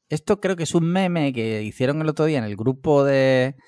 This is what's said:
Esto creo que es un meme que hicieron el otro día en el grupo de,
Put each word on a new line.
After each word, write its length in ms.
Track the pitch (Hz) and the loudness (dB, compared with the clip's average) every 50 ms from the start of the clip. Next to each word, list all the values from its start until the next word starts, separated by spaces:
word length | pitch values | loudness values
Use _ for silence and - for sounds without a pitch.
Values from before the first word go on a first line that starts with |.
| _ _ | _ _
Esto 300 | 151 151 - - 208 196 | -6 -6 0 -2 -2 0
creo 160 | - 190 190 | 0 -4 -4
que 80 | 170 165 | -2 -4
es 100 | - - | -2 0
un 160 | 170 165 165 | 0 0 2
meme 400 | 175 190 190 175 175 165 147 139 127 | 0 0 0 0 0 -2 -2 -2 -2
que 300 | 117 110 113 110 107 107 | -4 -4 -4 -4 -4 -6
hicieron 380 | 107 - - 127 131 143 156 | -8 -4 -2 -2 -2 0 0
el 80 | 156 156 | -2 -4
otro 160 | 147 - 156 | -2 0 0
día 120 | 160 156 131 | 0 0 -2
en 40 | 110 | -2
el 120 | 104 104 | -4 -6
grupo 480 | 95 113 131 131 135 - 165 147 143 139 | -2 -2 -2 -2 -2 0 2 2 4 4
de, 520 | 139 139 135 135 135 131 127 127 135 135 - _ | 4 4 4 4 4 4 2 2 0 -4 -8 _